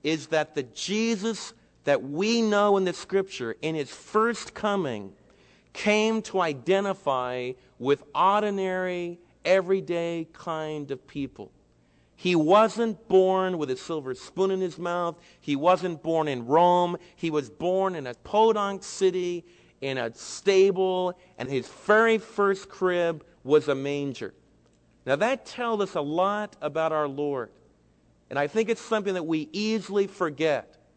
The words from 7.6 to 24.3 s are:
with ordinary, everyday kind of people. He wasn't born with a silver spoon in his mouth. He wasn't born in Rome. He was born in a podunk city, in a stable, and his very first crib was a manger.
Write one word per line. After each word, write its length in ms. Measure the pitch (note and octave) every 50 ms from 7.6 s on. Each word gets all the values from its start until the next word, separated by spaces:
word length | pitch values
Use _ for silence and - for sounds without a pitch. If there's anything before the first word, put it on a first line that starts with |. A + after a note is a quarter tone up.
| _ _ _ _
with 240 | A#2+ C3+ C#3+ C#3 - - -
ordinary, 1040 | D3 F3 F#3+ G3+ G#3 G#3 G#3 G3+ G3 F#3+ F#3 F#3 F#3 F#3 F3+ F3+ F3 F3 F3 F3 - _ _ _ _ _
everyday 800 | E3 F#3 F#3+ F#3 F3 G3 G3 D#3 C#3+ F3 E3+ E3+ E3+ E3+ E3 D#3+ -
kind 580 | - - - F3 D#3+ D#3 D#3 D#3 D#3 D3+ C#3+ C#3
of 160 | C#3 C3 _
people. 460 | - - C#3+ C#3 B2+ _ - G2+ - _ _ _ _ _ _ _ _ _ _ _ _ _
He 180 | _ - F3+ F3+
wasn't 720 | E3+ D#3 D#3 F#3+ G#3 A3+ A3 - G#3+ A#3 A3+ G3+ - -
born 520 | - F#3 F#3+ F#3 F#3 F#3+ F#3+ F#3 F#3 F3+ E3
with 120 | D3+ C3
a 60 | B2+
silver 400 | B2+ - - E3 D#3 C3+ C3 B2+
spoon 340 | - - - _ F3+ F#3+ F#3+
in 100 | F#3+ F#3
his 160 | F#3 F3+ D3+
mouth. 400 | - F3 F3 F3 F3 F3 E3+ E3 - - - _ _
He 140 | _ D3+ C#3+
wasn't 480 | C3+ D3+ F3 F#3 D#3+ F3 F3+ E3+ D3
born 240 | - E3 E3 D#3+ D#3
in 200 | D3+ C3+ B2 A#2
Rome. 500 | A#2 C#3+ E3 F3 F3 F3+ F3+ F3+ E3 - - - - _
He 160 | - - E3
was 180 | D3+ D3+ C3+ A2
born 460 | - _ D#3+ F3+ F#3 F#3+ F#3+ F#3+ F#3
in 140 | D#3+ C3+ B2
a 60 | A#2+
podunk 680 | _ _ - - G#3 A3 A3+ G#3+ G#3+ G3+ G3 G3 F#3+
city, 600 | - - - - F#3+ F#3 F3+ F#3 F3+ F3+ F3 E3+ E3 - _ _ _ _ _ _
in 180 | C3+ C#3 C3+ B2+
a 140 | A#2 A2+ -
stable, 1040 | - - - - - _ G3 G3 F#3+ G3 G3 F#3 F#3 F#3+ F#3 F#3 F3+ F#3 F3+ F3+ _ - _ _ -
and 100 | B2+ C3
his 200 | C#3 C3 B2 -
very 500 | - - - - G#3 A3 A3+ A3+ A3+ G#3+
first 500 | - - - - G3+ G3 G3 F#3+ - -
crib 560 | - - F#3+ F#3 F3+ F3 F3 E3+ D#3+ D3+ - _ _ _ _
was 240 | C3 D3 D3+ C#3 C#3+
a 60 | C#3
manger. 580 | C3+ C3+ C#3+ C#3+ C#3+ C#3+ C#3 B2 - A#2 F#2+